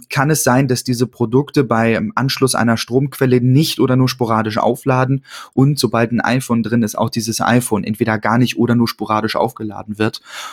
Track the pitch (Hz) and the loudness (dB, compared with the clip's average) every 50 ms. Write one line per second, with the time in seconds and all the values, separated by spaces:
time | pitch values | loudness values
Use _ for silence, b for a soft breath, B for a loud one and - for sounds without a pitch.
0 | - - - 147 135 151 156 143 - 131 123 131 143 123 123 123 - 131 123 117 | -6 -6 -2 0 0 2 0 2 2 2 2 2 2 2 0 -2 -2 -4 -2 -2
1 | 123 - - - 120 113 120 135 143 - - 147 135 110 117 113 113 113 113 - | -2 -2 -2 -4 -2 0 2 0 0 0 0 -2 0 2 0 2 2 2 2 0
2 | 107 107 - - 127 135 - - 135 127 - - 113 117 113 110 - - 120 135 | -2 -2 -2 -2 -2 -2 0 0 0 0 2 0 0 0 0 0 -2 0 0 0
3 | 143 139 - - 139 127 123 127 120 127 127 143 139 - - - 117 127 127 131 | 0 0 0 0 0 2 2 2 4 4 4 4 2 2 0 0 0 2 2 2
4 | 131 127 127 - 120 110 113 110 110 110 107 - - 110 123 - - 135 127 127 | 2 0 0 -2 -2 0 0 0 0 0 -2 0 0 0 -2 -2 -2 0 0 0
5 | 131 131 139 135 B B B B B B B - 135 143 151 139 - 110 113 113 | 0 0 -2 -4 B B B B B B B 2 2 2 2 0 -2 0 0 0
6 | 117 113 120 113 - - 120 131 - - 117 117 110 113 120 120 113 107 - - | 0 0 0 0 0 0 -2 -2 -2 -2 -2 -2 0 0 0 0 0 0 -2 -2
7 | 110 120 - 120 107 113 110 - - - 117 123 120 - 110 101 - - 107 - | -4 -2 -2 -4 -4 -4 -4 -2 0 2 2 2 2 0 -2 -2 -2 -4 -4 -2
8 | 117 113 110 107 - 107 113 123 123 113 - - 120 113 117 120 117 110 - - | -2 0 0 0 0 0 2 2 2 0 0 0 0 2 2 2 2 0 -2 -6
9 | 107 101 110 107 110 104 - - 101 117 - - 110 107 101 98 95 107 104 101 | -4 -2 -2 -2 -2 -2 -2 -2 -2 -2 -4 -6 -10 -10 -10 -12 -12 -10 -4 -2
10 | 107 110 - B B B B B B B | -2 -2 -2 B B B B B B B